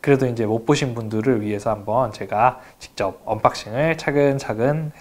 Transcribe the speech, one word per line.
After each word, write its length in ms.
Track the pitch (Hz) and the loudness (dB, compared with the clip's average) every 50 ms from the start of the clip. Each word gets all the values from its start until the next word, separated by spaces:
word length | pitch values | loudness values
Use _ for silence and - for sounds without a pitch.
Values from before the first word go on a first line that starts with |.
그래도 240 | - 143 143 131 135 | 2 4 4 4 4
이제 220 | 127 117 113 117 104 | 0 0 0 0 0
못 180 | 110 113 113 | 0 -2 2
보신 300 | - 147 143 151 131 117 | 2 2 2 2 -2 -4
분들을 460 | 117 113 107 110 107 107 135 127 110 | -6 -6 -4 -4 0 2 2 2 2
위해서 280 | 104 104 104 101 - 117 | 0 -2 -4 -4 -2 -4
한번 420 | 107 104 101 104 107 123 131 113 | -4 -4 -4 -2 0 0 0 0
제가 480 | 101 - 107 95 104 104 117 127 123 - - - - _ | -4 -8 -8 -4 0 2 4 2 2 0 -10 -20 -20 _
직접 420 | - - - - 104 95 92 - - | -20 -18 -6 -4 -4 -4 -4 -6 -4
언박싱을 720 | - 110 107 - 139 - - - - 107 127 151 160 160 156 | -4 -4 2 2 0 0 0 -8 -6 -4 0 0 0 0 0
차근차근 960 | - - 143 143 143 139 139 139 - - 110 107 117 135 147 156 160 151 - - | -2 0 2 4 4 4 2 0 -2 -4 -2 0 0 0 0 0 -2 -6 -6 -6